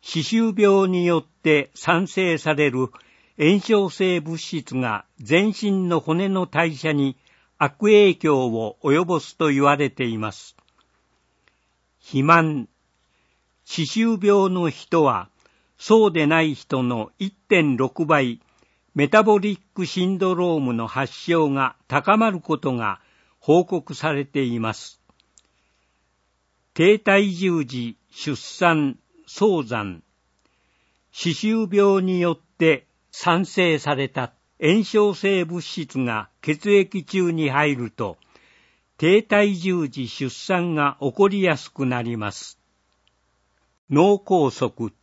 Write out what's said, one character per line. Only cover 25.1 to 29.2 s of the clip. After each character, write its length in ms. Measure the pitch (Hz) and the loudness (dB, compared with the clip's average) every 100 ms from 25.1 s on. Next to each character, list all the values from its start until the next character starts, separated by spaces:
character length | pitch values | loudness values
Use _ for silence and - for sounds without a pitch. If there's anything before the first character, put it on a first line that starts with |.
| _ _ _ _ _ _ _ _ _ _ _ _ _ _ _ _ | _ _ _ _ _ _ _ _ _ _ _ _ _ _ _ _
低 260 | - 170 208 | 0 2 2
体 320 | 214 196 202 | 2 2 2
重 320 | 175 190 170 | -2 -2 -2
児 340 | 135 131 117 110 _ | -4 -8 -10 -12 _
出 240 | - - 135 | -12 -8 -8
産、 640 | - - 175 160 143 123 _ _ | -10 -2 0 2 0 -4 _ _